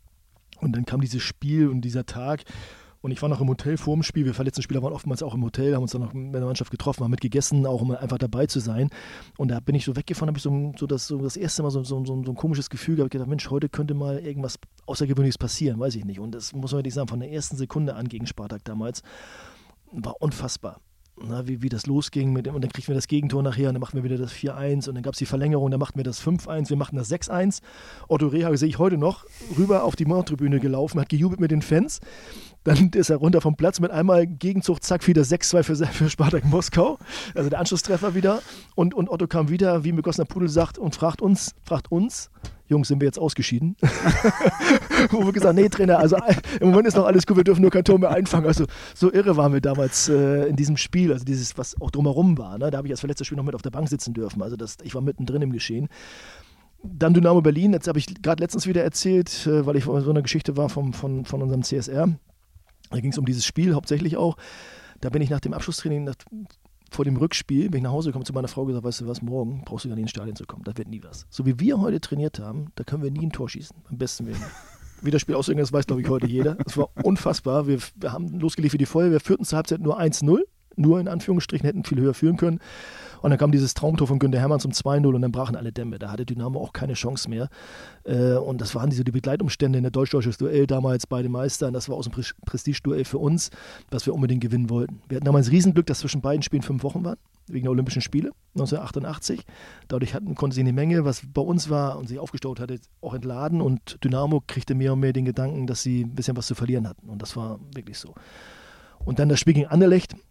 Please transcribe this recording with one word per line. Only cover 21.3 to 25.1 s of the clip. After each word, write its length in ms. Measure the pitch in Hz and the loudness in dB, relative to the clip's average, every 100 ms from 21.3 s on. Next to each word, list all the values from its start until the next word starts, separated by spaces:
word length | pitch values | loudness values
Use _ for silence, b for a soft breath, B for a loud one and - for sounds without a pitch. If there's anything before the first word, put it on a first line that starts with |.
| 120 127 | -8 -8
wie, 120 | 123 | -6
wie 60 | 127 | -4
das 180 | 113 143 | -4 -2
losging 460 | 139 - 143 135 | -2 -2 -2 0
mit 140 | 131 131 | 0 -2
dem, 100 | 143 | -4
und 80 | |
dann 80 | 127 | -6
kriegten 200 | - 139 | -6 -4
wir 40 | 135 | -4
das 140 | - | 0
Gegentor 340 | 147 143 139 | 0 0 0
nachher 240 | 135 117 135 | -2 0 0
und 60 | |
dann 80 | 127 | -2
machten 160 | 127 135 | -4 -6
wir 80 | 123 | -4
wieder 120 | 127 | -4
das 140 | 120 | -6
vier 240 | - 139 131 | -6 -8 -4
eins 320 | 143 143 135 | -2 -2 -2
und 80 | 127 | -6
dann 80 | |
gab's 140 | 131 | -6